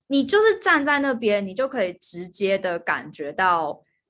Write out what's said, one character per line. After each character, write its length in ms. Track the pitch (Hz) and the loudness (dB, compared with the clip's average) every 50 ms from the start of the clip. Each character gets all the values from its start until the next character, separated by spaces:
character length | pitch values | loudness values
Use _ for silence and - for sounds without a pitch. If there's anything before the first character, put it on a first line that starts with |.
| _ - | _ -2
你 180 | 269 277 269 | 0 0 2
就 160 | 269 392 415 | 2 4 4
是 160 | 427 453 415 440 | 4 4 4 2
站 260 | - 392 339 302 285 | 2 2 2 2 2
在 140 | 294 285 285 | 2 2 2
那 160 | 277 277 254 | 2 0 -2
边， 320 | 226 233 214 208 208 202 | 0 0 0 0 0 0
你 80 | 190 190 | -4 -4
就 140 | 226 262 269 | -4 -4 -4
可 180 | 269 247 196 | -2 -2 -2
以 80 | 180 175 | -2 -4
直 340 | - - - - 170 180 180 | -8 -12 -12 -10 -10 -12 -12
接 300 | 180 - 202 190 196 190 | -6 -2 0 0 0 0
的 220 | 190 185 175 170 | 0 -2 -4 -4
感 340 | - - 156 135 123 151 160 | -2 -2 -4 -4 -4 -10 -12
觉 180 | - 151 139 | -10 -10 -6
到 480 | 147 - 185 185 175 170 160 147 - - _ _ _ _ _ _ | -2 0 2 2 2 2 0 -2 -6 -8 _ _ _ _ _ _